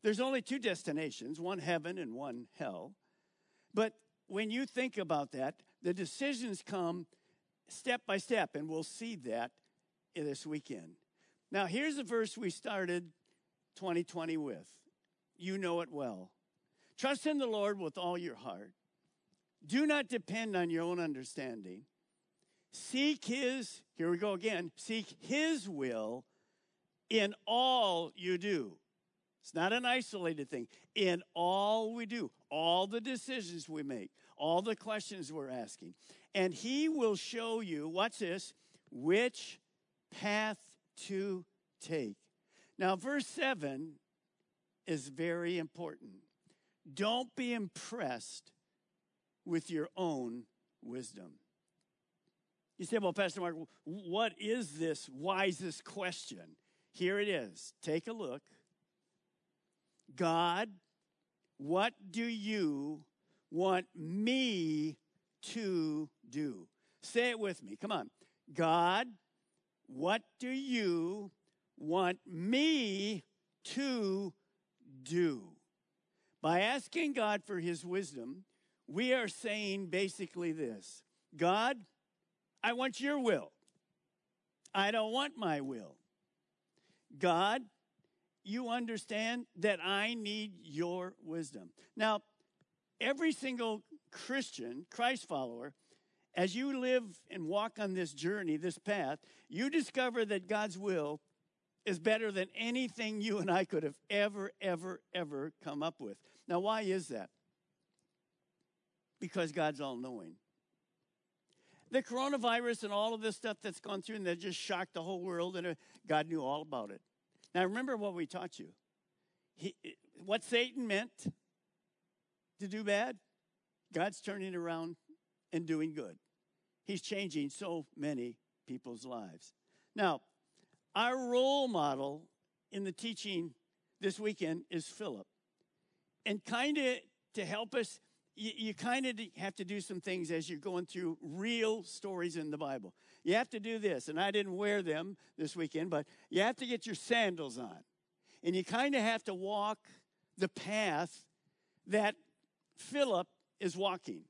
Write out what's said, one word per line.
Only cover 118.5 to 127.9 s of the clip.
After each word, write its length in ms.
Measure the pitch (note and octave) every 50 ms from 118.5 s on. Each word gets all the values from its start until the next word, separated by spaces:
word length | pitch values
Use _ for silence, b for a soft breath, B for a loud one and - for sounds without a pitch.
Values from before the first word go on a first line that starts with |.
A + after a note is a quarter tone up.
| - -
you. 160 | - - - _ _ _ _ _ _ _ _ _ _ _ _ _ _ _ _
He, 200 | _ D3+ G3 - _ _ - - _ _ _ _
what 300 | - F3 F#3 G3+ A3 A3
Satan 420 | - A#3+ A#3 A#3+ B3 A#3 C4+ B3
meant 480 | A3+ G3+ G3 A3+ A#3+ _ _ - - - _ _ _ _ _ _ _ _ _ _ _ _ _ _ _ _ _ _ _ _ _ _ _ _ _
to 80 | G3 G3
do 160 | F#3 G#3+ A3
bad, 340 | G3+ G3+ G3+ A3+ B3+ B3 F#3+ _ _ _ _ _ _ _ _ _ _ _ _ _ _
God's 300 | - D#3+ E3+ G3+ F3+ -
turning 320 | - - G3 G3+ F#3+ F#3+ F#3
around 440 | F3 E3+ E3+ E3 E3 E3 E3 E3+ _ _ _ - _ _ _ _ _ _ _
and 140 | - E3 E3+
doing 280 | D#3+ D#3+ D#3 D#3 E3 D#3
good. 260 | D3 B2+ G2 E2+ - _ _ _ _ _ _ _ _ _ _ _ _ _
He's 160 | - G3 F3
changing 480 | - - G#3+ G3 G3+ F#3+ C#3+ D3+ C#3+ C#3
so 380 | C3 - - F#3+ E3+ E3 D3+ _